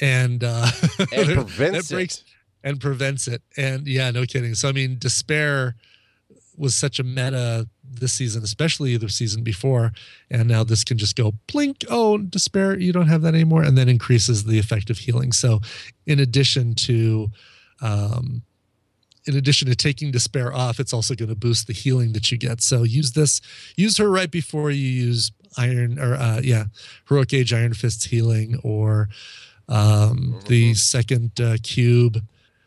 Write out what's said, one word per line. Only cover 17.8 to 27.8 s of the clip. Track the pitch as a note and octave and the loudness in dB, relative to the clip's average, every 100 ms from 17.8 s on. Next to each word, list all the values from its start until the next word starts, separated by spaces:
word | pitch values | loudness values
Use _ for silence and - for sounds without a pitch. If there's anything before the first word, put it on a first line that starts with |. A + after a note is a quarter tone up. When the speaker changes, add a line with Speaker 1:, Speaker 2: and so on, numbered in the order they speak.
Speaker 1:
um, | A2+ G#2 G#2 A#2+ B2+ A#2+ - _ _ _ _ _ _ _ - | -4 -2 -2 -4 -6 -8 -12 _ _ _ _ _ _ _ -4
in | C#3 | 0
addition | C#3 C#3+ C3 | 2 2 0
to | A#2+ | 0
taking | D3+ C3+ D3+ | 0 -2 -4
despair | B2 - C3+ B2 | -2 -2 -4 -4
off, | C3 B2 A2+ | -4 -4 -4
it's | B2 | -4
also | A#2 G#2+ | -4 -4
gonna | A#2+ A2 | -4 -6
boost | G#2+ A#2 A#2 - | -2 0 0 -2
the | |
healing | G2 C#3 B2+ A#2 | -4 0 2 2
that | G#2+ - | 0 -2
you | A#2 | -2
get. | B2+ A#2 | -4 -2
So | - B2 | 0 2
use | A#2 B2 C#3 | 2 2 0
this, | D#3 D3 - - - - - | 2 2 0 -6 -20 -12 0
use | G#3 G3+ | 0 2
her | G#3 | 2
right | F#3 F3+ | 2 0
before | F3 - D#3 D3+ | -4 -4 -4 -2
you | C#3+ C3 | -2 -2
use | B2+ A#2+ A#2+ A2 - _ - | 0 0 0 -2 -8 _ -2
Iron, | A#2+ B2 A#2+ B2+ | 0 0 -2 -2
or, | B2+ | -2
uh, | B2 A#2 A2+ | 0 0 0
yeah, | C3+ A2+ A2 - - - - | 2 0 0 -10 -20 -14 0
Heroic | C#3+ B2+ | 2 2
Age | C3+ A#2+ | 0 0
Iron | A#2 A#2 | 2 0
Fist's | A#2 | 0